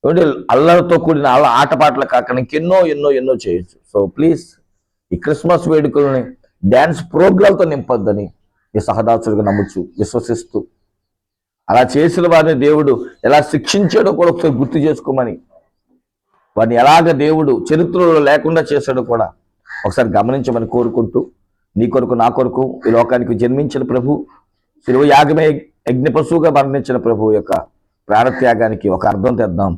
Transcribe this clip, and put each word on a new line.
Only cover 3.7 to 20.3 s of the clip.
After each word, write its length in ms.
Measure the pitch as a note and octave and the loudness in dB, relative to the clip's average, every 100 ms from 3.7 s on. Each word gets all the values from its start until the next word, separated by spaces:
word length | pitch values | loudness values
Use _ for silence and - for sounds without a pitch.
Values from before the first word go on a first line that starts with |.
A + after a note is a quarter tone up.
| _ _ | _ _
So 160 | G#2 G2 - | -4 -4 0
ప్లీజ్, 280 | D#3+ D#3+ - _ _ _ _ _ _ | 0 0 -6 _ _ _ _ _ _
ఈ 40 | F2+ | -8
క్రిస్మస్ 440 | C#3+ D3 E3 E3+ - | -4 -4 0 0 2
వేడుకల్ని 500 | D#3 C#3+ C3+ C#3+ C3 A#2+ - _ _ F#2+ | 0 2 0 0 0 -6 -14 _ _ 0
డ్యాన్స్ 300 | B2+ D#3+ E3 - | 2 2 -2 -6
ప్రోగ్రాంలతో 520 | C#3+ F#3+ F#3 G3+ F3 | 2 2 4 2 4
నింపొద్దని 600 | E3 C#3+ - A#2+ G2+ G#2 G2 _ _ _ _ G#2+ | 0 -2 -4 -4 -2 -4 -6 _ _ _ _ -6
ఈ 40 | - | -4
సహదాసులుగా 540 | G#2+ A2 A2+ A2+ G#2 | -4 0 0 0 -2
నమ్ముచు, 380 | G#2 G2+ G2 F#2 F2 - | 0 -2 -4 -6 -10 -6
విశ్వసిస్తూ, 600 | G2+ A#2+ - A2+ - A2+ - _ _ _ _ _ _ _ _ _ - | -4 -4 -6 -8 -6 -10 -10 _ _ _ _ _ _ _ _ _ 0
అలా 120 | G2+ A2 C#3+ | 2 2 2
చేసిన 280 | E3 E3+ E3+ | 0 0 2
వారిని 220 | E3 D#3 D3 C#3+ | 4 2 2 2
దేవుడు 260 | D3+ C#3+ A#2 - _ | 2 2 0 -4 _
ఎలా 160 | A2+ D3 D3 | 2 2 2
శిక్షించాడో 580 | C#3+ - G3 F#3+ A3 G#3 | -4 -2 -2 0 2 0
కూడా 180 | - F3 | 2 0
ఒకసారి 240 | E3+ E3 | 2 -2
గుర్తు 240 | B2+ C3 D#3+ | 0 -2 0
చేసుకోమని, 560 | D3+ D3 - C3 A#2+ F2 _ _ _ _ _ _ _ _ _ _ _ - | -2 -2 -4 -4 -4 -8 _ _ _ _ _ _ _ _ _ _ _ -4
వారిని 200 | A2+ A#2+ | 0 4
ఎలాగ 260 | C3 E3 E3 C#3+ | 6 6 4 0
దేవుడు 280 | D3 D#3 D3 A#2+ - | 0 2 0 0 0
చరిత్రలో 520 | D#3 E3+ F3+ F3 D#3+ C#3+ | 0 0 2 2 4 4
లేకుండా 320 | D3 D3 E3 D3 | 2 2 -2 0
చేశాడో 300 | C#3+ C#3 B2+ B2 | -4 -2 -6 -2
కూడా 160 | A2+ G2 _ _ _ _ - G#2 | -2 -4 _ _ _ _ -10 -6
ఒకసారి 220 | A2+ A#2 G2+ | -2 0 0
గమనించమని 500 | A2 | 0